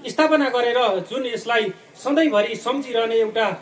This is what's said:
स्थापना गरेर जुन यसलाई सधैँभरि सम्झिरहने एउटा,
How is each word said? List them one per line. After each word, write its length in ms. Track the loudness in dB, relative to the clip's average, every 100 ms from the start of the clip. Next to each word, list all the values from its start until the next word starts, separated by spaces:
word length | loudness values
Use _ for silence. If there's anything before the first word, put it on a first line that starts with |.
| -8
स्थापना 420 | 0 4 4 2
गरेर 500 | 0 0 2 2 0
जुन 260 | -4 -6 -4
यसलाई 480 | -6 -2 0 0 -6 -18 -10
सधैँभरि 600 | -2 2 4 2 0 -4
सम्झिरहने 600 | -4 -4 -2 -2 0 0
एउटा, 300 | 0 0 -2 -4